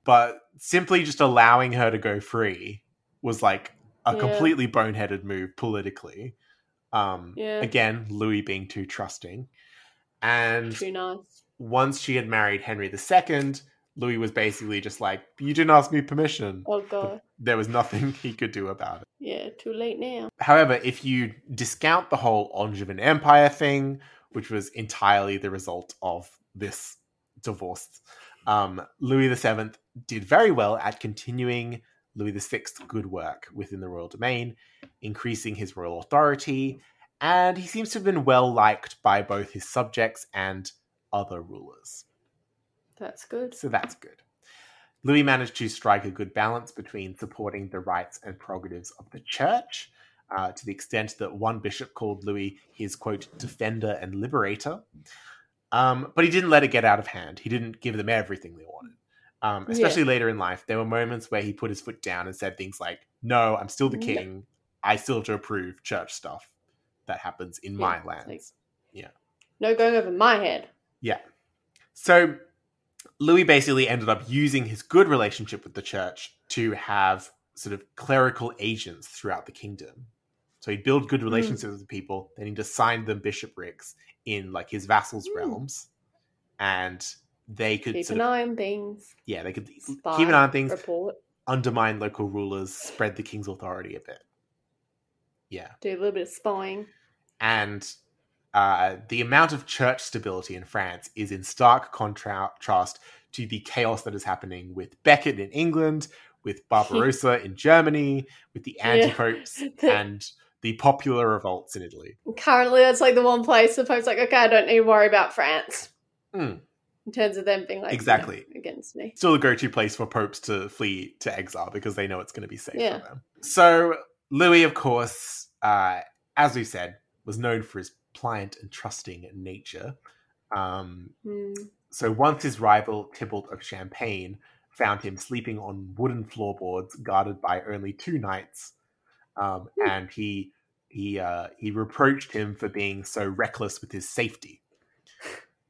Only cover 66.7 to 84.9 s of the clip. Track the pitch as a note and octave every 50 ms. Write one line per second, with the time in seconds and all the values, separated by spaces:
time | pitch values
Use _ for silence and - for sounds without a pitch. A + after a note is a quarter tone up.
66.7 | _ _ _ _ _ _ _ - F#2 - - F2+ - - F#2 F2+ E2+ - - G2
67.7 | G2 G2+ F#2+ F2+ F2 E2 E2 E2+ E2 D2 A#1 - - D#2+ - - _ _ _ _
68.7 | _ _ _ _ - G2 - - _ _ _ _ _ _ _ _ _ - A3 A3
69.7 | A3+ A3+ A3+ A#3 A#3 A3+ F#3 F#3 F3+ F3+ G#3+ A#3+ A3+ G#3 G3+ E3 - - - -
70.7 | _ _ _ _ _ - - A2+ G2+ - - _ _ _ _ _ _ _ _ _
71.7 | _ _ _ _ _ - - - F3 F3 F3 D#3 C#3+ - - _ _ _ _ _
72.7 | _ _ _ _ _ - - _ _ - D3 D#3+ E3+ F#3 F3 D#3+ D3+ C#3 C3+ D3
73.7 | C3+ C3 C3 A2+ A#2+ A#2+ A2 A2 A2 G#2 - - B2+ C#3+ D3 C#3+ C3 C3+ A#2+ A2
74.7 | A2 G#2 - - - F3+ G3 E3 C#3+ B2+ A2 G#2 - - G#2+ - - G2+ - -
75.7 | - G2+ - - - G2 F#2 F2+ F2+ - - - _ _ _ - - B2 A#2 A2
76.7 | G#2 - - - G2+ G2+ F#2+ F#2+ F#2+ F2+ - - _ _ _ _ - - - G#2
77.7 | G2+ G2 - _ - - B2+ C#3 C3+ C3+ B2+ B2+ A#2+ - A#2 A#2 - - G#2 A2
78.7 | A2+ G#2+ - F#2 E2+ E2+ - - - - - G#2 F2+ F2 - - - - - G#2
79.7 | G2+ F#2+ - B1 - - B2+ - _ _ _ _ _ _ _ _ _ _ - G#2+
80.7 | G#2 G2+ G2+ C3 C3+ C#3+ C#3 - C#3 C3+ A#2 A2 A2+ A2+ A2+ A2 B2+ G#2 - G#2+
81.7 | G2+ G2 G2+ - - G2 F#2+ - G2 F#2+ F#2+ _ - - G#2 G#2 G#2 G#2+ G#2+ -
82.7 | - - A#2 A#2 A#2 A2+ A2 G#2+ G#2+ G2+ - G#2 G2+ - - - - - F2+ F2+
83.7 | - _ - - - _ _ _ _ _ - A#2 G#2+ G2+ F#2+ F#2 F#2 F2 F2 -
84.7 | - G#2 F#2 F#2+